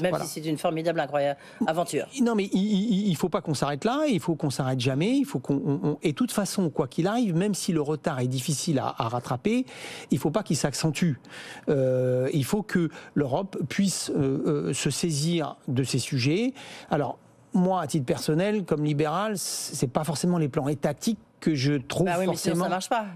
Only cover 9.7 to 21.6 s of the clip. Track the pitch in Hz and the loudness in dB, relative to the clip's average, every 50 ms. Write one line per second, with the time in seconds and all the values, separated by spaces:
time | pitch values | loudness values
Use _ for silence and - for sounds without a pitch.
9.7 | - - - - - - - - - 139 - 160 151 214 196 - 170 - - 147 | -8 -16 -14 -14 -14 -10 -2 0 0 2 2 0 0 0 0 0 -2 0 0 -2
10.7 | - - - 160 147 - 185 165 131 - - - - - - - - - - - | -2 0 0 0 2 2 2 2 2 0 -6 -16 -16 -16 -14 -14 -14 -8 0 2
11.7 | 151 139 131 127 127 127 127 127 127 127 127 135 - 147 127 - - 214 - - | 2 4 4 4 4 2 2 2 2 2 0 0 0 0 0 0 0 -2 -2 0
12.7 | - 185 170 151 - - - - - - 147 127 143 170 202 196 - - 185 127 | 0 0 0 0 -4 -8 -12 -4 -2 -2 0 0 0 -2 -2 -4 -6 -6 -6 -4
13.7 | - - 196 190 - - - - - 160 139 135 135 151 - 170 151 143 160 165 | 0 0 0 0 0 -2 -4 -2 0 0 2 2 0 0 0 0 0 0 0 -2
14.7 | 147 - - 151 135 - - 175 156 139 147 165 175 165 147 131 - - - - | -2 0 -2 -2 -2 0 -2 0 0 0 0 0 0 0 -2 -4 -6 -10 -6 -2
15.7 | 127 127 135 - - 127 - - 143 127 117 143 156 202 240 262 254 - - - | 0 0 0 0 0 -2 -2 0 -2 0 2 2 2 2 0 -2 -4 -6 -14 -16
16.7 | - - - - - 147 135 120 - - - - - - - - - 190 180 185 | -16 -12 -6 -2 0 0 0 -2 -4 -10 -14 -20 -20 -20 -10 -2 2 2 4 4
17.7 | 190 180 160 127 - 160 127 - 160 131 - - 151 160 185 208 214 214 175 - | 2 0 -2 -2 -2 -2 0 0 -2 -2 0 0 2 2 2 2 2 0 0 0
18.7 | 165 147 151 151 151 143 156 151 156 180 208 220 208 175 - - - - - - | 0 2 2 0 2 2 0 0 0 0 -2 -2 -2 -4 -4 -6 -6 -6 -8 -6
19.7 | - 135 147 123 - 165 156 170 156 - - 180 180 170 156 135 - 156 131 139 | -4 -2 -2 0 0 -2 -2 -2 -2 0 2 2 2 2 2 0 0 0 0 0
20.7 | 151 - - 156 143 - - 233 220 - - _ _ - - 175 156 139 | -2 0 0 -2 -2 0 -2 -2 -2 -2 -6 _ _ -2 0 0 0 2